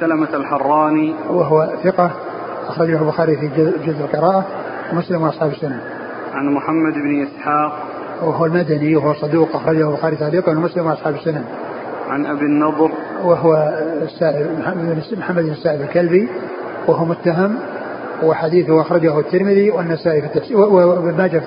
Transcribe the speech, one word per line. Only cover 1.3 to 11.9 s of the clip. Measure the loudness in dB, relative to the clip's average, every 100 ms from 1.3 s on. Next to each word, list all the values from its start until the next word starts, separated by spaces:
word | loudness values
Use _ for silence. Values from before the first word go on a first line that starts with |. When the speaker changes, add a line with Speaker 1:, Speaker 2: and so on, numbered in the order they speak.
Speaker 2:
وهو | 0 4 4 2 0
ثقة، | 0 2 0 -2 -10 -10 -10 -10 -6
أخرجه | -2 0 2
البخاري | 0 2 2 0
في | 0
جز-، | 2 2 2 -2
جزء | -4
القراءة | -2 2 2 2 0 -6 -8 -10 -4
ومسلم | -4 -2 0
وأصحاب | 0 0 -2
السنن. | -2 -6 -6 -10 -12 -12 -12 -10
Speaker 1:
عن | -4 0
محمد | 0 0 0 0
بن | 0 -2 -2 -2
إسحاق، | -6 -2 0 0 -4 -10 -10 -12 -4
Speaker 2:
وهو | -2 0 2
المدني | 2 0 0 2 2
وهو | 2
صدوق، | 0 0 2 2 0
أخرجه | 0 2 2
البخاري | 0 -2 -2
تعليقا | 0 2 2
ومسلم | 0 0 0 -2
وأصحاب | -2 -4
السنن. | -4 -4 -4 -6 -10 -10 -10 -10